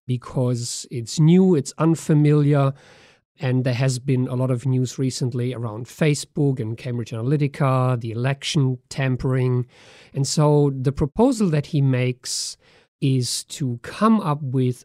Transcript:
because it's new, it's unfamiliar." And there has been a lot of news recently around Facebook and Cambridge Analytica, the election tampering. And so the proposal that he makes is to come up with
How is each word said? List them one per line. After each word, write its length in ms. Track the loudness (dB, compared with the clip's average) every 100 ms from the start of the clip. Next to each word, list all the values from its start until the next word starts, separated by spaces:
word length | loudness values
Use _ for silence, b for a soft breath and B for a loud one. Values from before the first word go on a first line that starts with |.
| -6
because 800 | -6 -6 -4 -2 -2 -6 -10 -10
it's 300 | -10 -6 2
new, 340 | 6 6 6
it's 220 | 4 0 -2
unfamiliar." 960 | 0 0 2 2 4 4 4 2 2 -2 b b b b b -6
And 220 | -2 0
there 100 | 0
has 260 | 0 0 -2
been 280 | -2 0 0
a 80 | -2
lot 160 | -2
of 140 | -2 0
news 340 | 0 0 -2
recently 540 | -4 -2 -4 -4 -4
around 320 | -4 -8 -8 -10
Facebook 720 | -2 0 0 -4 -2 0 0
and 180 | -4 -8
Cambridge 340 | -6 -6 -6
Analytica, 840 | -6 -2 0 0 0 0 2 0 -2
the 140 | -4
election 680 | -4 -2 -4 -2 0 0 0 -6
tampering. 760 | -4 -2 -2 0 0 0 0 -2 b b b b
And 140 | -4 -2
so 460 | 2 4 4 2 0
the 160 | -2
proposal 560 | -2 -2 2 2 2 0
that 160 | 0 0
he 120 | 0
makes 760 | 2 2 0 -4 -8 -8 -8 -12 b b b _
is 460 | 0 0 0 -4 -8
to 340 | -6 -6 -6
come 380 | -10 0 2 2
up 220 | 2 -4
with 420 | -2 0 0 -2